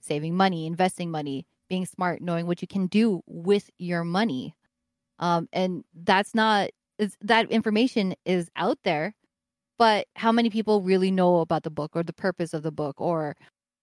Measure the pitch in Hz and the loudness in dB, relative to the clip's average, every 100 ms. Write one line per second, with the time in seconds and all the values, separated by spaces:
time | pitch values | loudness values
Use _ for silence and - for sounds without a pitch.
0 | - 147 160 175 190 170 160 170 185 - | -6 -4 -2 2 2 2 -4 0 0 -2
1 | 175 160 147 135 - _ - 185 185 - | -6 -6 -6 -8 -10 _ -8 -6 -6 -4
2 | 180 160 175 170 170 175 185 196 185 208 | -4 -4 -4 -4 -2 -4 -4 -2 0 2
3 | 233 180 - 165 170 202 - - 175 170 | 2 0 -6 -6 0 0 0 -10 -4 -4
4 | 170 180 226 131 - - _ _ _ _ | -2 0 0 -2 -8 -14 _ _ _ _
5 | _ - 175 170 165 - 185 175 - 165 | _ -6 0 0 -2 -2 -2 -4 -12 -6
6 | 170 190 208 233 220 208 190 - _ - | 2 2 2 0 2 2 0 -6 _ -6
7 | 208 - 208 226 - 226 220 214 254 - | -6 -4 0 2 2 0 2 2 2 2
8 | 190 - - 185 170 - 170 302 196 151 | -2 -2 -2 -2 -2 -4 -2 -2 -2 -2
9 | 170 - _ _ _ _ _ - 226 208 | -4 -8 _ _ _ _ _ 2 4 4
10 | - - 226 226 233 214 214 214 185 190 | 0 -2 2 4 2 0 2 2 4 2
11 | 185 185 180 175 165 160 165 151 151 165 | 4 4 4 4 2 -2 -4 -6 -6 -4
12 | 170 - 196 175 165 160 156 156 147 - | -6 -4 -4 -2 -4 -6 -6 -4 -6 -4
13 | 160 165 151 - _ _ _ _ | -2 -2 -4 -8 _ _ _ _